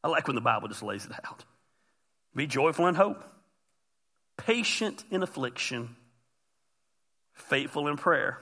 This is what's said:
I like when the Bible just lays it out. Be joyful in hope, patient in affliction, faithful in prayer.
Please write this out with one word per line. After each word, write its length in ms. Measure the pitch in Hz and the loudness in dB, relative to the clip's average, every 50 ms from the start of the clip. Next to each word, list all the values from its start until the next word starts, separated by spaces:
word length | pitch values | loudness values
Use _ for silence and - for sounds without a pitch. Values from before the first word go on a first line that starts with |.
| - | 0
I 40 | 156 | 2
like 200 | 160 160 151 - | 0 2 0 0
when 80 | 135 | -2
the 40 | 117 | 2
Bible 280 | 113 127 113 104 107 107 | 2 2 2 2 -2 -6
just 160 | 104 - 110 | -10 -8 -6
lays 200 | 104 101 98 - | -6 -6 -6 -8
it 60 | - - - - | -12 -14 -14 -12
out. 180 | - - - - _ _ _ _ _ _ _ _ _ _ _ _ _ _ _ _ _ | -14 -14 -16 -20 _ _ _ _ _ _ _ _ _ _ _ _ _ _ _ _ _
Be 140 | _ - 240 | _ -4 -2
joyful 400 | 151 120 135 143 165 156 - 170 | 0 2 4 4 4 4 6 4
in 80 | 180 175 | 4 6
hope, 300 | 160 196 208 202 - - - - - _ _ _ _ _ _ _ _ _ _ _ _ _ _ _ _ _ _ _ | 6 4 4 4 -6 -10 -20 -20 -20 _ _ _ _ _ _ _ _ _ _ _ _ _ _ _ _ _ _ _
patient 640 | - - - 226 240 220 - - - 220 202 - - - - | -6 0 2 2 2 2 0 0 0 -2 -2 -4 -6 -8 -4
in 140 | 190 185 185 | -2 -2 -2
affliction, 720 | 180 - 147 131 123 123 - - - 131 120 117 117 117 - _ _ _ _ _ _ _ _ _ _ _ _ _ _ _ _ _ _ _ _ _ _ _ _ _ _ _ | -2 -4 -4 -4 -4 -4 -4 -6 -4 -4 -6 -6 -8 -12 -18 _ _ _ _ _ _ _ _ _ _ _ _ _ _ _ _ _ _ _ _ _ _ _ _ _ _ _
faithful 540 | - - - 143 135 139 - - 151 147 147 | -20 -4 -2 -2 0 0 -2 -4 -2 -2 -2
in 80 | 147 | -2
prayer. 420 | 143 - 175 165 139 - - - - | 0 2 2 2 4 2 -2 -4 -6